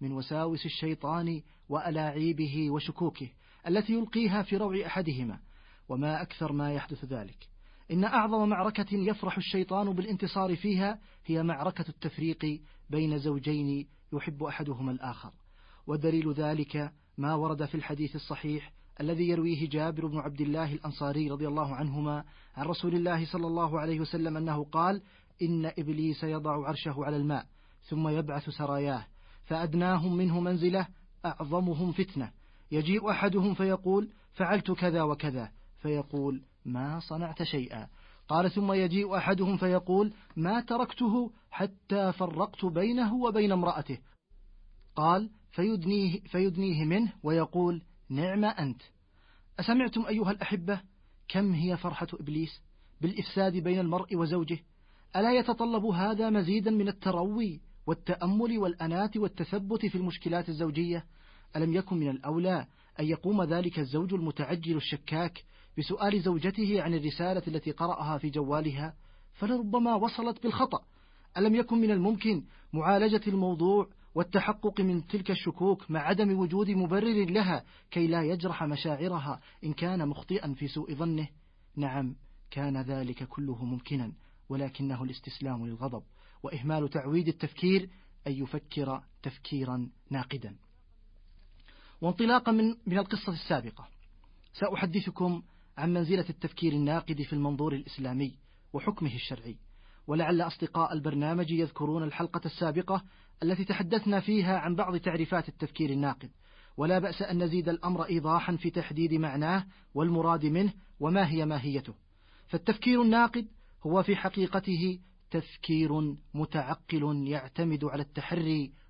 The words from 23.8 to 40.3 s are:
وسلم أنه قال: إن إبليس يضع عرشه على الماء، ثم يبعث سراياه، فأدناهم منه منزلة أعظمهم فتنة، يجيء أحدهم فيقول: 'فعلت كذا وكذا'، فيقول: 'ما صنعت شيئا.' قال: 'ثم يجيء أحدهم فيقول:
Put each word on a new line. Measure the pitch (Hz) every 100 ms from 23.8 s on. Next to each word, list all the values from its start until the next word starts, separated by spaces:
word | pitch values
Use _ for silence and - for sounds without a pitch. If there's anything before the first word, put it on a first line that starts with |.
| 160 156
وسلم | 151 170 160 156
أنه | 160 147
قال: | 147 165 180 202 - - _ -
إن | 170 170 160
إبليس | 170 151 156 156 143
يضع | 160 156 156 147 139
عرشه | 151 160 139
على | 143 147
الماء، | 147 135 - - - - -
ثم | 156 156
يبعث | 151 151 147 147
سراياه، | 135 143 143 143 123 - - - -
فأدناهم | - 160 170 170 180 180 180 175
منه | 185 170
منزلة | 175 180 175 190 180 - - - 170
أعظمهم | - 147 175 180 156 180
فتنة، | 165 185 139 117 - - - -
يجيء | 151 151 202 208
أحدهم | 190 202 190 202
فيقول: | 190 190 190 185 196 214 - -
'فعلت | - 175 202 -
كذا | - 180 165
وكذا'، | 151 143 151 127 107 - - -
فيقول: | 151 147 143 143 139 131 - _ 127
'ما | 123 139 165
صنعت | - 165 170 156
شيئا.' | 165 147 123 110 113 - - - -
قال: | 160 180
'ثم | 196 196
يجيء | 190 185 190 202 190
أحدهم | 180 190 190 185
فيقول: | 185 180 180 190 208 - -